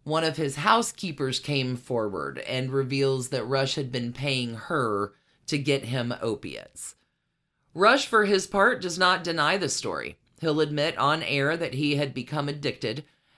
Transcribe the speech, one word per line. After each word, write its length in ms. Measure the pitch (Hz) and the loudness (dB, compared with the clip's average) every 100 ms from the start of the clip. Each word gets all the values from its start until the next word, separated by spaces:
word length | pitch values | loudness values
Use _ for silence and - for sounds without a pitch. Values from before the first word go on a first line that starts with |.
One 200 | 147 156 | -2 0
of 140 | 160 156 | 0 0
his 180 | 151 139 | -2 0
housekeepers 840 | 190 233 233 - 185 147 135 123 | 4 4 2 -4 -6 -2 -2 -2
came 380 | - 143 127 123 | 0 0 0 -4
forward 640 | - 120 107 92 69 65 | -2 -2 -2 -2 -6 -6
and 320 | - 131 131 | -6 -4 0
reveals 560 | 135 131 135 135 131 123 | 0 0 2 2 2 -2
that 160 | 131 113 | -4 -2
Rush 300 | 135 135 - | 0 0 -2
had 160 | 131 | -4
been 200 | 123 120 | -4 -4
paying 440 | 123 143 131 120 113 | -4 -2 0 -2 -6
her 580 | - 160 117 101 101 - _ _ - | -4 -2 0 0 -4 -8 _ _ -4
to 140 | 147 | -2
get 260 | 139 135 113 | 0 0 0
him 260 | 127 120 - | -4 -4 -4
opiates. 760 | 117 104 - 57 50 - - - _ _ _ _ _ _ _ | -4 -4 -8 -12 -14 -14 -16 -16 _ _ _ _ _ _ _
Rush, 320 | 160 208 269 - | 4 6 6 4
for 180 | 226 202 | 4 4
his 220 | 196 - | 2 2
part, 340 | 202 214 247 | 4 4 4
does 160 | 185 170 | -2 2
not 240 | 180 180 | 2 2
deny 320 | 175 165 151 190 | 0 0 2 2
the 120 | 156 | 0
story. 480 | - 107 76 60 - _ _ | -2 -4 -6 -8 -12 _ _
He'll 180 | 165 151 | 0 2
admit 380 | 147 147 151 - | 2 2 0 2
on 260 | 139 156 | 2 2
air 320 | 98 139 139 165 | 0 0 2 0
that 200 | 165 131 | -2 -2
he 200 | 147 143 | 0 0
had 180 | 143 | 0
become 360 | 127 123 151 143 | -4 -6 -4 -4
addicted 560 | 147 143 - 117 127 - _ _ | -4 -4 -4 -6 -6 -10 _ _